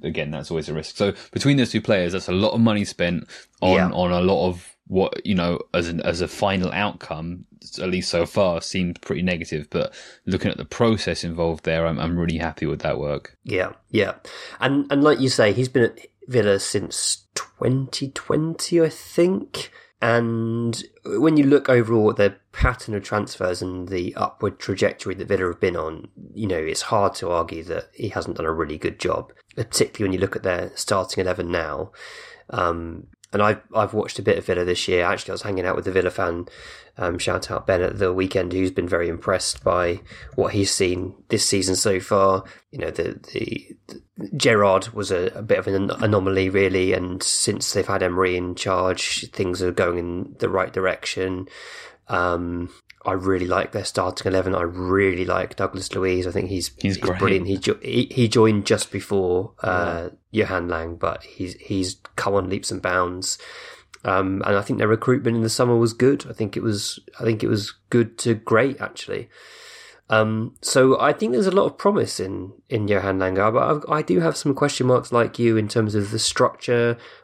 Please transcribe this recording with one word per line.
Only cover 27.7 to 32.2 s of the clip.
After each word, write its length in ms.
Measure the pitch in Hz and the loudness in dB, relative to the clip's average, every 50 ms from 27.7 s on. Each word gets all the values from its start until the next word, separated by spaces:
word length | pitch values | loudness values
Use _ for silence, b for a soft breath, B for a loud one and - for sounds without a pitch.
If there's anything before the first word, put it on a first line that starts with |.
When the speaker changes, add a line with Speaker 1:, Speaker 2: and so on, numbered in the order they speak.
| 82 85 - - _ | -6 -8 -8 -10 _
Speaker 2:
he 160 | - - 104 | -8 -8 -6
hasn't 280 | - 95 82 - 82 - | -4 -4 -6 -6 -6 -4
done 80 | 82 | -2
a 60 | 80 80 | -2 -2
really 240 | 80 80 73 76 78 | -2 -2 -4 -4 -6
good 220 | - 92 85 - | -6 -6 -6 -4
job, 320 | - - - - - - - b b _ - | -4 -2 -2 -2 -4 -10 -16 b b _ -8
particularly 480 | - 113 - - - - - - - 107 95 | -8 -8 -4 0 0 0 0 -2 -4 -2 -2
when 40 | 95 | 0
you 60 | 90 | 0
look 160 | 95 95 - | 0 -2 -2
at 80 | - - | -2 -2
their 280 | 95 90 87 90 95 - | -2 -2 -2 -4 -8 -8
starting 460 | - - - 104 98 90 - - 104 92 | -10 -4 -2 0 0 0 -2 -2 -2 -2
eleven 260 | 92 90 92 87 85 | -2 -2 -2 -2 -2
now. 400 | 87 85 82 78 71 71 80 - B B B B B B | -2 -2 -2 -2 -4 -8 -8 -10 B B B B B B